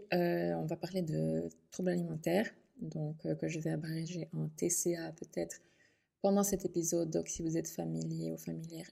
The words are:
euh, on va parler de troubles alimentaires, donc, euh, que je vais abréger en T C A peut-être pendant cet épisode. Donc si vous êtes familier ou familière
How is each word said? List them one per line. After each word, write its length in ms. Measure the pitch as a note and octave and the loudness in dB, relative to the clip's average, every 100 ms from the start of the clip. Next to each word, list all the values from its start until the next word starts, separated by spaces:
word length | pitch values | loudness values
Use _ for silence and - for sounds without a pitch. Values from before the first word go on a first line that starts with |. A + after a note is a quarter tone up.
| - | 2
euh, 400 | F3+ F3 F3 E3+ | 4 4 4 2
on 120 | E3+ D#3+ | 2 0
va 100 | E3 | -2
parler 260 | F3 F#3 | -2 -2
de 460 | D#3+ D#3 D#3+ D#3+ E3 - _ | 0 2 2 0 -2 -8 _
troubles 180 | - F3+ | -2 0
alimentaires, 580 | F3 E3+ D#3+ E3 F3+ A3+ - _ - | 2 0 -2 2 2 2 -4 _ -10
donc, 460 | D#3+ D#3+ D3+ D#3 D#3+ | -6 -4 -4 -4 -2
euh, 80 | |
que 140 | D#3 D#3+ | -2 -2
je 100 | D#3+ | -2
vais 120 | D#3+ | -2
abréger 580 | D#3+ D#3+ D#3+ E3 F3+ D#3+ | -2 -2 -4 -4 -6 -6
en 120 | D#3+ D#3 | -4 -4
T 200 | D#3 F3 | 0 0
C 240 | - F3 | 2 0
A 160 | E3+ E3 | -2 -6
peut-être 500 | D#3 - - - - - _ _ _ _ _ | -12 -8 -4 -4 -8 -20 _ _ _ _ _
pendant 200 | G3+ G3+ | 4 6
cet 240 | G3+ F#3 F3+ | 4 2 0
épisode. 420 | F3 E3 E3+ E3 | 0 2 2 2
Donc 200 | E3 E3 | 0 0
si 120 | - | -2
vous 160 | E3 E3 | 0 0
êtes 100 | D#3 | 0
familier 640 | - E3 E3 D#3+ D#3+ E3 | -4 -2 -2 -2 -2 -4
ou 60 | D#3+ | -4
familière 500 | - E3 E3 E3 - | -6 -6 -8 -10 -6